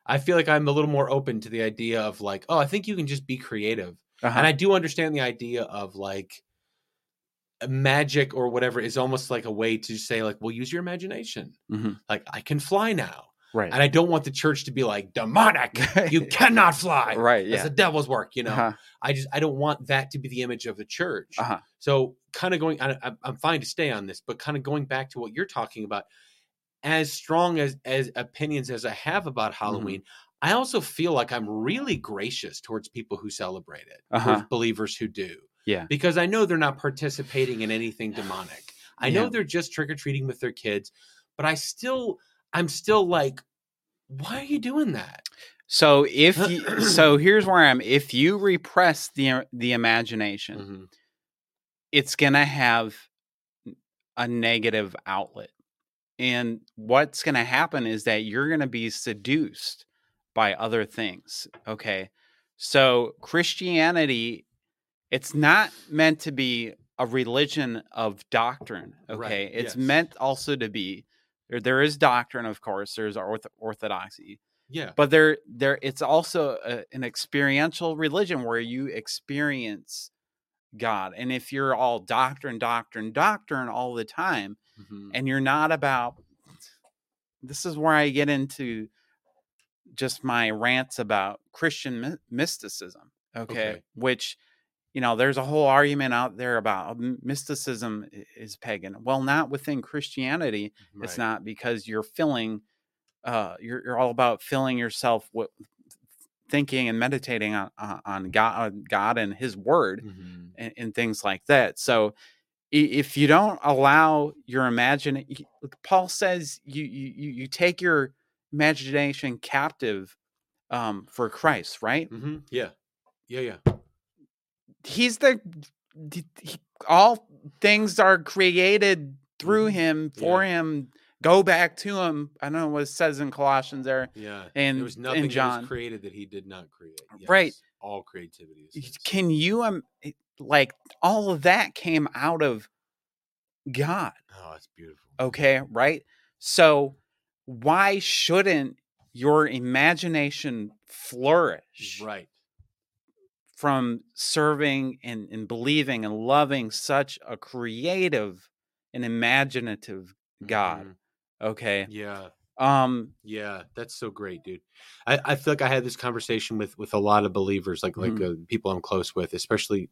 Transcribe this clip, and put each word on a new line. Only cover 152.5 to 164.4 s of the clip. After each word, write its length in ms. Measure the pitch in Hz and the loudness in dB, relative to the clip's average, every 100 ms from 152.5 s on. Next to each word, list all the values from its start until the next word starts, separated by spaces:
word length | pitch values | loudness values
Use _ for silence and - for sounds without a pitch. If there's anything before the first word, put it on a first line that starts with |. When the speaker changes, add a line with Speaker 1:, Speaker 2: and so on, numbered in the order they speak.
| _ _ _ _ _ _ _ _ _ _ - | _ _ _ _ _ _ _ _ _ _ -4
Speaker 2:
from 460 | 147 135 120 117 _ | 0 0 0 -4 _
serving 880 | - - 156 151 147 147 139 131 127 | -10 -4 0 2 2 0 0 -4 -8
and, 260 | 120 113 90 | -12 -12 -10
and 160 | 110 104 | -10 -8
believing 560 | 117 127 151 135 120 107 | -6 0 0 0 -2 -4
and 80 | |
loving 560 | 107 117 143 143 139 113 | -4 2 2 4 0 -4
such 460 | - - 139 135 - - | -8 -2 -2 -2 -8 -14
a 100 | 113 | -14
creative 1120 | - 127 120 113 160 190 180 139 104 90 _ _ _ _ _ | -12 -10 -8 -6 -4 0 0 0 -4 -8 _ _ _ _ _
and 120 | 127 120 | -10 -6
imaginative 1080 | 117 117 135 139 131 117 104 - 95 92 101 _ _ 104 | -2 2 2 2 -2 -6 -10 -12 -14 -14 _ _ _ -4
God? 360 | 110 95 82 | -2 0 -4
Speaker 1:
Mm-hmm. 640 | 95 92 _ _ _ - 110 | -10 -20 _ _ _ -8 -8
Speaker 2:
Okay. 400 | 107 117 101 98 | -6 -4 -4 -4
Speaker 1:
Yeah. 380 | 107 104 98 92 _ _ - | -10 -12 -12 -16 _ _ -2
Speaker 2:
Um, 540 | 131 139 131 123 110 _ | 2 4 2 0 -6 _
Speaker 1:
Yeah, 400 | 107 107 104 95 85 - | -12 -10 -8 -10 -14 -14
that's 200 | 117 - | -14 -10
so 140 | 113 | -12
great, 340 | 98 101 85 | -10 -12 -12